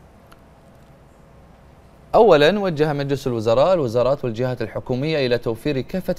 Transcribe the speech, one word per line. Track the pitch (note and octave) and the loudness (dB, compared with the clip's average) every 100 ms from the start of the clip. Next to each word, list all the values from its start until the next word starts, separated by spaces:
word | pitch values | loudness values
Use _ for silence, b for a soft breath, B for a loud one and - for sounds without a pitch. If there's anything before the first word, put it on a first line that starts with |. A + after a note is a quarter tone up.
| - - - - - - - - - - - - - - - - - - - - - E3+ | -20 -20 -20 -20 -20 -20 -20 -20 -20 -20 -20 -20 -20 -20 -20 -20 -20 -20 -20 -20 0 4
أولا، | A3 D3+ D3 G#3 | 6 6 6 2
وجه | F#3+ D3 D#3 | -2 -2 -2
مجلس | C#3+ C#3 C#3 C3 | -2 -4 -4 -4
الوزراء | A#2 G#2+ A#2 D#3+ | -2 0 2 2
الوزارات | F#3 B2+ A#2 B2 C#3 B2+ | 2 0 0 0 -2 -4
والجهات | A2 B2+ B2 | -4 -4 -6
الحكومية | A2 A2+ - B2+ D3+ D#3 B2+ | -8 -8 -6 -4 -2 -2 0
إلى | A#2+ | -2
توفير | B2 A2+ D3+ C3+ | -2 -4 -4 -4
كافة | B2 F#3 - | -6 -6 -6